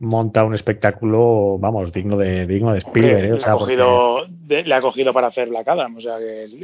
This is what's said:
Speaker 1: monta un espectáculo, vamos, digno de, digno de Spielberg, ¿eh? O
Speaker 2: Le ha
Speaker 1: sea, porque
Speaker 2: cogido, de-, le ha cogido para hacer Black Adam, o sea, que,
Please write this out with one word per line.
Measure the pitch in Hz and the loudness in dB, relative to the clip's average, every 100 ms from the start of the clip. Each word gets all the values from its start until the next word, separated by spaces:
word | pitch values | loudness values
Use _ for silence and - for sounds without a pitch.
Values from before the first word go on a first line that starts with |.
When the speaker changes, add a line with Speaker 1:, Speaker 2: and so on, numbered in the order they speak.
Speaker 1:
monta | 113 113 113 110 | -4 -2 0 2
un | 110 | 2
espectáculo, | 104 - 107 104 98 113 110 117 110 101 95 | 0 -4 0 0 0 0 2 4 4 2 0
vamos, | 98 110 90 | -2 -2 -4
digno | 92 101 101 | -6 -2 0
de, | 95 92 90 | 0 -2 -2
digno | 98 113 | 0 0
de | 98 | -2
Spielberg, | - 117 117 101 98 | 0 2 4 4 2
¿eh? | |
O | 117 | 0
Speaker 2:
Le | |
ha | |
Speaker 1:
sea, | 123 107 | 0 0
porque | 104 127 | 2 2
Speaker 2:
cogido, | 127 123 123 123 180 | 4 4 4 0 -6
de-, | 170 156 147 | -12 -4 -2
le | 170 | 0
ha | 131 | 0
cogido | 127 113 131 | 0 -2 0
para | 123 120 | 2 0
hacer | 127 117 | -2 -6
Black | 117 120 | -4 -2
Adam, | 170 123 113 | -2 -4 -8
o | |
sea, | 117 113 | -10 -8
que, | 113 110 107 123 | -8 -10 -14 -16